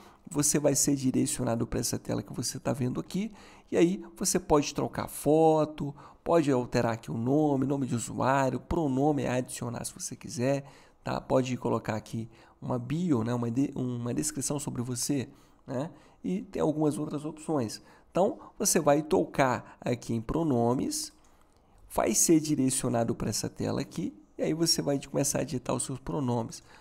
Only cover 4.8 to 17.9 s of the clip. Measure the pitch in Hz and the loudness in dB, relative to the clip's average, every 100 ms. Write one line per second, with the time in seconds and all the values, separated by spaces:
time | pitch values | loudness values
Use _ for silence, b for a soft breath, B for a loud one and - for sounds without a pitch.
4.8 | 131 - - - 143 156 160 156 151 151 | -4 -4 -8 -4 2 6 6 4 2 -2
5.8 | 143 - B B - 170 143 127 120 123 | -10 -10 B B 2 2 4 2 2 0
6.8 | 120 113 - 113 117 143 151 139 131 143 | 0 -2 -6 -4 2 2 4 2 0 0
7.8 | 127 120 107 107 117 139 135 127 - 170 | -2 -2 -4 -2 2 2 2 -2 -2 0
8.8 | 151 127 143 143 127 127 123 - 123 120 | 2 2 2 2 0 -2 -4 -6 -8 -8
9.8 | - - - 123 - 113 127 139 139 B | -10 -10 -12 -12 -12 -2 0 0 -4 B
10.8 | B _ - 131 - 131 127 123 120 117 | B _ -6 -6 0 0 2 -2 -2 -2
11.8 | - 107 - 120 113 B B _ 139 127 | -2 -6 -6 -10 -10 B B _ -6 -6
12.8 | 120 151 180 127 110 123 117 117 139 - | -4 -2 2 2 2 0 -2 0 0 -2
13.8 | 127 120 120 135 151 - 127 147 - 127 | -4 -4 -4 -2 -2 -4 -4 -4 -4 -6
14.8 | 123 123 - 143 113 B B B - 131 | -4 -4 -2 -2 -2 B B B -8 -6
15.8 | 156 B B B - 185 - 175 165 147 | -6 B B B -4 -4 -4 -2 0 2
16.8 | 151 139 151 156 151 156 - 156 110 - | 0 0 -4 -6 -8 -10 -4 -2 -2 -6
17.8 | B | B